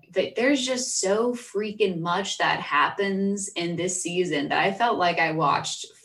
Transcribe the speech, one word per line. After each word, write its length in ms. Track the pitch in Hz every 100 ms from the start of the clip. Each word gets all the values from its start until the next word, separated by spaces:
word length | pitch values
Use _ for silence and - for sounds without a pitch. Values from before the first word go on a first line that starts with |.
| -
but 200 | 190 -
there's 300 | - 262 277 254
just 320 | 247 - -
so 340 | 190 214 247
freaking 680 | 240 - 196 214 208 202 165
much 380 | 170 180 196 -
that 220 | 160 -
happens 880 | - 143 151 - 196 196 196 202 -
in 280 | 170 170 165
this 260 | 180 -
season 460 | 170 175 175 147 147
that 100 | 151
I 140 | 180
felt 260 | 196 240 185
like 200 | 175 170
I 140 | 160
watched 540 | 156 143 - - - - -